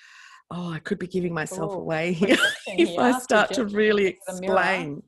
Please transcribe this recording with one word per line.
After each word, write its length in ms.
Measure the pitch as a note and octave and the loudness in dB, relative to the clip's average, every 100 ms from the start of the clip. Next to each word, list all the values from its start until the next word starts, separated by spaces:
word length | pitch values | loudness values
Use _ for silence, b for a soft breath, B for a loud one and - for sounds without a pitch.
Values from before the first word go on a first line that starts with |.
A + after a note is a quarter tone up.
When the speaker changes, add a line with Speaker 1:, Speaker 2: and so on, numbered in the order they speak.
| B B B B - | B B B B -14
Speaker 1:
"Oh, 200 | F3 F3 | -10 -8
I 80 | D#3+ | -8
could 200 | - F#3+ | -6 -6
be 80 | F3+ | -4
giving 260 | F#3 F3 | -4 -2
myself 380 | D#3+ D3+ - E3 | -4 -6 -6 -6
Speaker 2:
Ooh, 40 | F#3 | -6
Speaker 1:
away 380 | D#3+ D#3+ E3+ | -4 -2 0
here 140 | E3+ G3 | 2 4
<laughs> 380 | - - - - | 4 2 0 -4
Speaker 2:
projection 120 | F3+ | 0
Speaker 1:
if 200 | E3+ E3+ | 0 4
I 120 | B3 | 2
Speaker 2:
here, 80 | B3+ | 2
Speaker 1:
start 300 | - A3 - | 2 4 4
to 40 | G3 | 0
Speaker 2:
projection 140 | G#3 G3+ | -2 2
Speaker 1:
really 280 | G#3+ G#3 F#3+ | 2 4 0
Speaker 2:
into 120 | - - | -2 -10
the 140 | F#3 | -8
mirror. 120 | F#3 F#3+ | 0 2
Speaker 1:
explain." 460 | F3+ F#3+ D#3+ C#3+ | 2 0 -4 -10